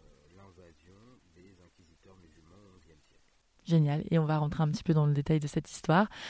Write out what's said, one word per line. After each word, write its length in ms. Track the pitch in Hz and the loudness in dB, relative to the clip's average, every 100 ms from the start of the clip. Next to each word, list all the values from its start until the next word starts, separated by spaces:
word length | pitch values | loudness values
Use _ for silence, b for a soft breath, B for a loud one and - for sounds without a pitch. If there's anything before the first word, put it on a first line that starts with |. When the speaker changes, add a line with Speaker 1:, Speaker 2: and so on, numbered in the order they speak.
| 78 71 73 92 | -20 _ _ -20
Speaker 1:
l'invasion 560 | 98 90 85 82 90 95 120 127 87 | -20 -20 -20 -20 -20 -20 -20 -20 _
des 220 | 85 95 90 | -20 -20 -20
inquisiteurs 520 | 87 _ 80 82 98 92 | -20 _ _ _ -20 -20
musulmans 400 | 82 80 78 95 | -20 -20 -20 -20
au 200 | 98 90 | -20 -20
onzième 220 | 80 76 | -20 -20
siècle. 220 | _ _ _ _ _ _ | _ _ _ _ _ _
Speaker 2:
Génial, 400 | - 165 147 151 - | 0 2 2 -2 0
et 80 | 165 | 0
on 80 | 151 | 2
va 120 | 151 | 0
rentrer 240 | 147 - | -2 0
un 80 | 151 | 0
petit 120 | - | 0
peu 100 | - | 0
dans 140 | 156 147 | 2 2
le 80 | |
détail 260 | 143 139 156 | 0 0 0
de 60 | 147 | 0
cette 240 | 160 - | -6 -6
histoire. 380 | - - 170 214 B B | -10 2 2 2 B B